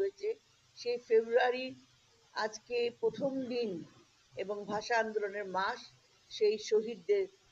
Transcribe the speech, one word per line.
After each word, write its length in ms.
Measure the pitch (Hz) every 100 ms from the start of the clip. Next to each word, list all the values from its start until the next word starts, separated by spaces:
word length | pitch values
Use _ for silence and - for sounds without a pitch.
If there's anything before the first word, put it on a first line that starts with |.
হয়েছে, 280 | 392 - 415 - _ _ _ -
সেই 180 | 240 240
ফেব্রুয়ারির 760 | - 226 226 233 247 247 262 262 - _ _ _ _
আজকে 580 | - 214 - - 240 240 -
প্রথম 320 | 226 - 277 269 247
দিন 160 | 240 226 170 - - _ _ _ -
এবং 140 | 190 208 202
ভাষা 220 | 214 214 233
আন্দোলনের 460 | 220 214 202 202
মাস, 360 | 196 185 202 247 - - _ _ -
সেই 300 | - 214 214
শহীদদের, 680 | - 214 220 202 175 202 190 - _